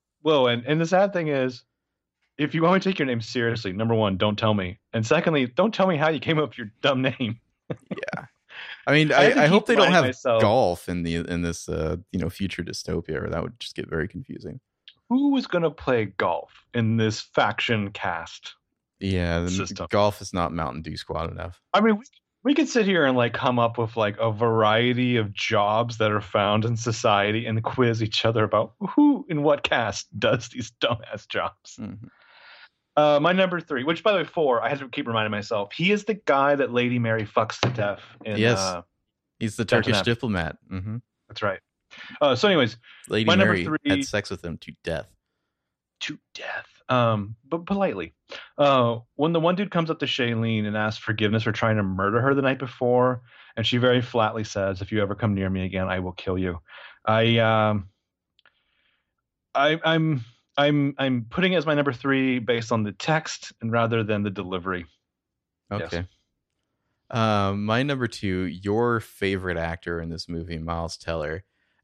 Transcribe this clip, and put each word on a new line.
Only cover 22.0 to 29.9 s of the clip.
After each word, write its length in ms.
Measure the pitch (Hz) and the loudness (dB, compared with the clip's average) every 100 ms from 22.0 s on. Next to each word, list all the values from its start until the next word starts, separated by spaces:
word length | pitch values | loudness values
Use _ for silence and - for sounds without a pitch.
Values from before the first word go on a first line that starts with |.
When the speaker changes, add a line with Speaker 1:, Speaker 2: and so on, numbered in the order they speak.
| 269 _ _ _ | -4 _ _ _
Speaker 1:
we 100 | 247 | -2
could 140 | 294 269 | 0 0
sit 180 | 247 196 | 0 2
here 180 | 180 | 2
and, 120 | 139 127 | 2 2
like, 180 | 120 | 0
come 240 | 110 135 123 | 0 0 2
up 180 | 117 117 | 0 0
with, 180 | 113 117 | -4 0
like, 200 | 104 104 | -2 0
a 100 | 113 | -2
variety 840 | 104 117 113 107 110 120 123 127 120 | 0 2 4 4 4 2 2 2 0
of 160 | 104 | -2
jobs 640 | 104 - 110 104 110 120 110 | -4 -2 2 2 2 0 0
that 140 | 107 | 0
are 80 | 104 | 0
found 440 | 98 107 101 107 | 0 0 2 2
in 120 | 110 113 | 0 -2
society 680 | 117 113 117 101 101 110 117 | -4 0 2 4 2 0 -2
and 160 | 110 | -4
quiz 400 | 110 - 120 113 | -2 2 2 2
each 220 | 110 - | -2 0
other 200 | 113 113 | 0 2
about 300 | 107 104 - _ 190 | 2 2 0 _ -2
who 320 | - 294 277 - | 4 4 4 -2
in 140 | 151 | 0
what 220 | 147 143 | 2 2
cast 420 | - 139 110 | 0 0 0